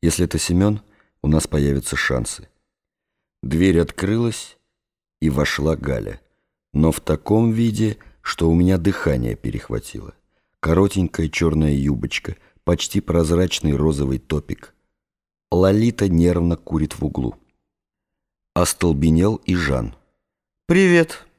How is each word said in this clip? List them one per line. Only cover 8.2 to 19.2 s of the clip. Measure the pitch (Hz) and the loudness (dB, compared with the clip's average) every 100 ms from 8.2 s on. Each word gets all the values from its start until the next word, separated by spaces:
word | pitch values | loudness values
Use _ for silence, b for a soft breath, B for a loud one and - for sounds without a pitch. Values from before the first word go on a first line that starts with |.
что | - - 82 | -12 -2 2
у | |
меня | 82 90 95 | 4 4 2
дыхание | 82 95 - 67 58 53 | 0 -2 -2 -2 -2 -6
перехватило. | 57 57 - 57 - - 50 - _ _ _ _ | -6 -8 -8 -8 -8 -16 -16 -20 _ _ _ _
Коротенькая | 80 82 98 98 87 - 80 | 0 2 2 2 -2 -2 -4
чёрная | - 85 78 76 | 0 0 2 2
юбочка, | 71 69 65 - - - - b b | 2 0 -2 -4 -8 -10 -14 b b
почти | - 85 - 104 | -4 -2 -2 -6
прозрачный | - 85 80 85 90 - 78 | -2 0 2 2 0 -2 -2
розовый | 69 78 71 69 65 | 0 0 0 -2 -4
топик. | _ 76 - - - _ _ _ _ _ _ _ _ | _ -6 -6 -12 -12 _ _ _ _ _ _ _ _
Лолита | 85 95 101 113 117 101 | 2 4 4 2 2 2
нервно | 82 85 87 85 85 | 4 4 2 0 -2
курит | - 80 76 - | -4 -2 -2 -4
в | |
углу. | - - 62 - _ _ _ _ _ _ _ _ _ _ _ | -6 -4 -6 -8 _ _ _ _ _ _ _ _ _ _ _
Остолбенел | - 90 - 87 71 80 80 | -2 -2 0 0 2 4 4